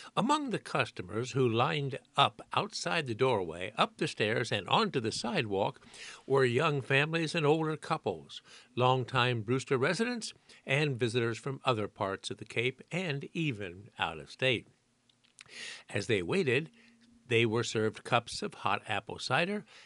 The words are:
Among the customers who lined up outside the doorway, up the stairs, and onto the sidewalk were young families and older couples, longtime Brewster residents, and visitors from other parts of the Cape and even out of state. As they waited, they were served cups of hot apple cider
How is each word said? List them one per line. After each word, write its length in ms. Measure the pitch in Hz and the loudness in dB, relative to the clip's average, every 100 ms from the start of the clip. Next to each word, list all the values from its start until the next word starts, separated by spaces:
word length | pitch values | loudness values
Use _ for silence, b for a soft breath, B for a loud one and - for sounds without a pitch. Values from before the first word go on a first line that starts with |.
| B - | B -2
Among 340 | 226 302 277 | 2 0 0
the 80 | 180 | -6
customers 760 | - 156 117 - 90 104 123 | -2 -2 -2 -4 -8 -6 -2
who 160 | 135 123 | 2 2
lined 500 | 113 139 156 139 131 - - | 4 2 0 -4 -6 -4 2
up 260 | 123 - - | 2 0 -4
outside 540 | - 202 - 170 170 135 | -4 -2 -6 -2 -2 -2
the 80 | |
doorway, 580 | 107 131 110 85 82 98 - | 2 2 2 -2 -6 -8 -2
up 200 | 214 - | -2 0
the 120 | 165 | -4
stairs, 420 | - 107 123 120 | 0 0 0 0
and 180 | 110 90 | -2 2
onto 300 | 170 214 143 | 2 2 0
the 140 | 110 | -2
sidewalk 680 | - 233 202 107 95 120 - B B B B - | -2 -2 -2 0 0 0 -2 B B B B 0
were 180 | 135 | 4
young 380 | 127 120 160 143 | 4 4 2 0
families 520 | - 135 147 165 156 | 2 2 2 0 -2
and 120 | 170 143 | 2 4
older 300 | 160 156 151 | 4 0 -4
couples, 680 | - 160 - 82 69 - B B B | -4 -2 -2 -4 -10 -18 B B B
longtime 680 | - 127 131 120 131 123 120 | 2 4 4 2 2 2 2
Brewster 360 | 107 131 - 131 | 0 -2 2 2
residents, 560 | 143 170 233 240 - - B B - | 2 2 -2 -2 -8 -14 B B -2
and 320 | 135 151 120 | 0 0 0
visitors 400 | 120 120 117 110 | 0 2 0 -2
from 220 | 143 135 | -6 -2
other 220 | 135 110 101 | 0 0 -2
parts 440 | - 98 98 - | -2 -4 -2 -6
of 80 | 101 | -10
the 60 | |
Cape 380 | 107 120 123 - - | -6 -2 -2 -4 -8
and 380 | 170 185 139 - | -6 -4 -6 -6
even 580 | 175 156 104 95 90 - - | -2 -2 -4 -8 -12 -16 -4
out 180 | 87 80 | -4 -4
of 120 | 71 | -12
state. 360 | - 131 113 - _ _ _ _ _ _ - - B B B B | -2 2 2 -2 _ _ _ _ _ _ -20 -20 B B B B
As 200 | 104 101 | -4 2
they 140 | 104 | 0
waited, 480 | 87 180 156 131 160 B B B B - - | 2 0 2 2 0 B B B B -20 0
they 180 | 117 117 | 2 4
were 180 | 113 | 2
served 400 | 117 113 110 - | 0 0 0 -2
cups 380 | - 120 - - | 0 0 0 -6
of 120 | 180 | -8
hot 280 | - - 101 - | -4 -2 -2 -2
apple 300 | 101 - 92 | -4 -4 -10
cider 440 | - 131 175 208 - B | -2 0 0 -4 -10 B